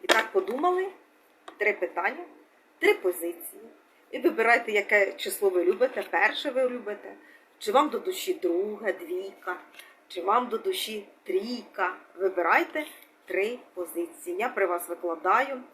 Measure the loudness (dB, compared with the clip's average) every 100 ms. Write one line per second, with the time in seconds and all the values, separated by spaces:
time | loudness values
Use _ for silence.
0 | 4 2 4 0 0 0 2 2 -2 -8
1 | _ _ _ _ -20 -2 -2 0 -4 -2
2 | -4 -4 -14 -20 _ _ _ _ 4 4
3 | 2 -2 -6 -8 -16 -18 -20 -20 _ _
4 | _ 0 0 4 4 4 4 0 4 4
5 | 4 0 -8 2 2 4 2 4 2 0
6 | -2 2 2 0 -4 0 -2 -2 -8 -10
7 | -12 -18 -20 -20 _ _ 2 2 2 -2
8 | -6 -6 -4 -2 0 0 -2 -4 -4 -4
9 | -6 -8 -8 -12 -10 -10 -12 -20 -20 _
10 | _ -6 2 2 2 -4 -2 -4 -4 -8
11 | -12 -20 -2 -2 -2 -8 -10 -2 -2 -2
12 | -16 -2 0 2 4 4 2 -4 -8 -14
13 | -20 _ -4 -2 -2 -4 -12 -10 -6 -6
14 | -6 -8 -8 -4 -2 0 0 0 -4 -6
15 | -4 -2 2 2 2 -6 -12